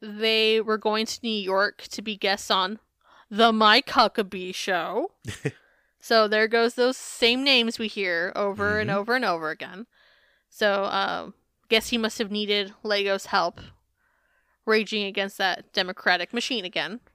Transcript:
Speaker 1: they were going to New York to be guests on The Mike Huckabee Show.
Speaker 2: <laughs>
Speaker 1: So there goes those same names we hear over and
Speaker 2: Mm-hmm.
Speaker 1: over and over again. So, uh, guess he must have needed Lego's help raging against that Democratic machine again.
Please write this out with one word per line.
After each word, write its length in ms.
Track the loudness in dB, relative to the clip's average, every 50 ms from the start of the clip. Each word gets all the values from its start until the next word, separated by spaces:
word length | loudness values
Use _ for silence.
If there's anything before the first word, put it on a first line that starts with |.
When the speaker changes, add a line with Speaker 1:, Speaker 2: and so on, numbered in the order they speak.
Speaker 1:
they 600 | -14 -12 -6 -2 0 2 2 2 4 4 2 2
were 160 | 2 0 -2
going 280 | 0 0 0 0 0 -2
to 140 | -4 -6 -6 -4
New 60 | -4
York 540 | -2 -2 -2 0 2 2 2 0 -2 -8 -16 -14
to 100 | -12 -10
be 140 | -8 -8 -6
guests 340 | -2 0 -2 -2 -2 0 0
on 280 | 0 0 0 -2 -4 -8 _ _ _ _ _ _ -20 -20 _ -4
The 200 | 2 4 6 6 6
Mike 340 | 6 6 8 8 6 4
Huckabee 640 | 2 4 4 4 4 4 -2 -4 -4 -4 -10 -8 -8 -8
Show. 580 | -6 -4 -2 -2 -2 -2 -2 -2 -4 -4 -4 _ _ -14
Speaker 2:
<laughs> 260 | -12 -12 -8 -8 -8 -8 _ _ _ _ _ _ _ _ _
Speaker 1:
So 260 | -2 2 4 4 4
there 220 | 4 4 2 2 2
goes 240 | 2 2 2 2 2
those 240 | 2 2 2 0
same 480 | -2 -8 -12 -4 2 2 4 4 4 2
names 340 | 4 4 4 4 0 -2 -4
we 80 | -6
hear 460 | -6 -4 -4 -2 -2 -2 -2 -2 -2 -2
over 420 | -2 -2 -2 -2 -2 -2 -2 0
and 120 | -2 -2 -2
Speaker 2:
Mm-hmm. 100 | -2 -2
Speaker 1:
over 160 | -2 -2 -2
and 80 | 0 0
over 280 | -2 -2 -2 -4 -6
again. 340 | -8 -8 -12 -14 -12 -14 -16 _ _ _ _ _ _ _ _ _ _ _ _ _
So, 340 | -4 0 2 2 2 2 0
uh, 460 | 0 0 -2 -2 -2 -4 -6 -8 -10 -16 _ _ _ _ _ _ 0
guess 180 | 0 0 0 0
he 80 | -4
must 200 | -2 -2 -2 -4
have 120 | -4 -6 -4
needed 440 | -4 -4 -2 -2 -2 -2 -2 -6 -10 _ -4
Lego's 440 | -2 -2 0 0 0 -2 -2 -2
help 340 | -2 0 0 0 0 -4 -8 -20 -20 -20 _ _ _ _ _ _ _ _ _ _ _ _ _ _ _ _ _ -2
raging 400 | 2 2 2 2 0 -2 -4 -4
against 320 | -2 -2 -4 -4 -4 -4
that 340 | -2 -2 -2 -2 -4 -8 _
Democratic 600 | -4 -4 -2 -4 -4 -2 2 2 2 2 0 -4 -4
machine 320 | -4 -4 -2 -4 -4 -6
again. 340 | -6 -6 -6 -6 -6 -8 -12 _ _